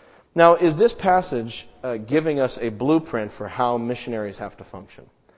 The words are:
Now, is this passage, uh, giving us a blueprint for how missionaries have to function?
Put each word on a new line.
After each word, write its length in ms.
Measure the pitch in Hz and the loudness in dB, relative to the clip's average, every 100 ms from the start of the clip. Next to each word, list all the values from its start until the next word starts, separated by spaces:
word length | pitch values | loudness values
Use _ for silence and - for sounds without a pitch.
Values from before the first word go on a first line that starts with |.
| _ _ _ | _ _ _
Now, 220 | 165 170 170 | 6 6 8
is 200 | 175 151 | 4 4
this 160 | 226 | 2
passage, 760 | - 190 185 180 123 113 - - - | 2 0 0 0 -6 -6 -12 -18 -12
uh, 140 | 127 117 | -8 -8
giving 420 | 107 147 160 143 | -2 0 0 0
us 200 | 127 - | -2 -2
a 80 | 117 | -6
blueprint 640 | 107 131 160 160 117 104 | -4 2 2 0 -6 -6
for 160 | - 104 | -10 -12
how 300 | 123 123 120 | -2 0 0
missionaries 580 | 117 123 - 113 104 98 | -4 -6 -6 -6 -6 -10
have 180 | 104 - | -14 -14
to 60 | |
function? 440 | - 95 - - - _ _ | -20 -18 -20 -20 -20 _ _